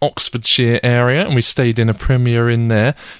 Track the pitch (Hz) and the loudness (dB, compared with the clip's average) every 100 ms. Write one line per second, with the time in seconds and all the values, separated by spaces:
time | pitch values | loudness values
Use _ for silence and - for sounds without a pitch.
0 | 147 - - 120 - - 120 120 123 120 | -6 -4 -6 -6 -2 0 2 0 2 2
1 | 123 143 196 127 - - 123 113 113 107 | 2 0 0 0 0 0 0 0 0 0
2 | - 127 123 117 117 117 117 107 120 - | 0 0 2 2 2 0 2 2 0 -2
3 | - - | -10 -20